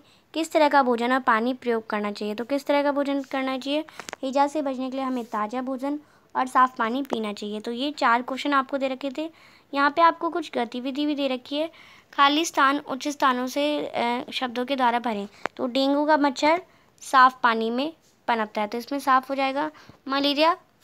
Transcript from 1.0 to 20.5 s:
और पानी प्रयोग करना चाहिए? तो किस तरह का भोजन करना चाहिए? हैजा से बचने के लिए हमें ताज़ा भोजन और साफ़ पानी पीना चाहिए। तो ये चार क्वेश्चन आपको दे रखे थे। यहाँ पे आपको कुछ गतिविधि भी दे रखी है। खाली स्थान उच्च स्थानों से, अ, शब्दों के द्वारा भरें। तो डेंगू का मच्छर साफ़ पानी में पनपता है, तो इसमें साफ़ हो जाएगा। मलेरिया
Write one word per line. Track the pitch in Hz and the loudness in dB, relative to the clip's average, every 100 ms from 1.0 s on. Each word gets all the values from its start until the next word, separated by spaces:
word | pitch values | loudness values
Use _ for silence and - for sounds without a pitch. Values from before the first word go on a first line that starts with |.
| 240 | 0
और | 262 | 0
पानी | 254 220 240 | 2 2 0
प्रयोग | 254 240 226 220 | -2 -2 -2 -2
करना | 214 208 | -4 -4
चाहिए? | 208 208 | -6 -6
तो | 214 | -6
किस | 233 277 - | -4 -4 0
तरह | 285 | 0
का | 285 | 2
भोजन | 277 285 277 | 0 -2 -4
करना | 269 269 262 262 | -4 -4 -4 -4
चाहिए? | 269 294 311 - - - | -4 -4 -4 -12 -16 -10
हैजा | 269 269 285 | -2 0 0
से | 311 | 0
बचने | 277 254 262 | -4 -4 -6
के | 269 | -4
लिए | 262 | -4
हमें | 254 | -4
ताज़ा | 226 214 214 247 | -4 -6 -4 -4
भोजन | 254 262 277 294 - _ _ 247 | -6 -4 -4 -6 -10 _ _ -4
और | 262 | 0
साफ़ | 269 254 254 | 4 4 2
पानी | 226 254 | -2 -2
पीना | 269 226 214 | -4 -6 -8
चाहिए। | 202 208 208 | -6 -8 -8
तो | 233 | -8
ये | 240 285 | -6 -6
चार | 294 254 233 | 0 2 2
क्वेश्चन | 247 254 294 | 0 -6 0
आपको | 285 262 277 | 0 0 -2
दे | 262 | -4
रखे | 262 277 262 | -4 -8 -6
थे। | 320 - - - _ | -8 -10 -20 -20 _
यहाँ | 277 285 | 0 0
पे | 285 | 4
आपको | 330 330 330 | 4 4 -2
कुछ | 339 311 | -4 -4
गतिविधि | 247 240 247 254 262 294 | -4 -4 -6 -6 -4 -2
भी | |
दे | 285 277 | -2 -2
रखी | 254 - 285 | -4 -6 -6
है। | 330 - - - _ | -6 -8 -20 -20 _
खाली | - 285 294 | 2 4 4
स्थान | 330 - 269 285 | 0 2 2 2
उच्च | - 269 294 | -2 -6 -6
स्थानों | 285 277 247 254 | 0 0 2 -2
से, | 285 294 294 - | -2 -2 -2 -4
अ, | - 240 240 - | -4 -2 -4 -6
शब्दों | - 254 233 | -6 -6 -4
के | 247 269 | -4 0
द्वारा | 247 233 | 2 0
भरें। | 240 208 202 - - - | -2 -4 -8 -8 -10 -6
तो | 254 | -2
डेंगू | 247 269 285 294 | 0 2 2 4
का | 302 | 4
मच्छर | 285 262 302 339 - _ _ _ | 2 2 2 2 -2 _ _ _
साफ़ | - 269 254 254 | 2 6 6 6
पानी | 240 226 226 | 2 2 0
में | 240 294 233 _ _ - | -2 -4 -6 _ _ -2
पनपता | 233 214 220 | -2 -2 -4
है, | 208 | -4
तो | 233 | -6
इसमें | 233 285 | -6 -4
साफ़ | 269 262 262 | 2 2 2
हो | |
जाएगा। | 269 269 269 311 - - - 262 | -2 -2 -2 -4 -8 -20 -16 -4
मलेरिया | 277 285 277 320 | 0 0 4 2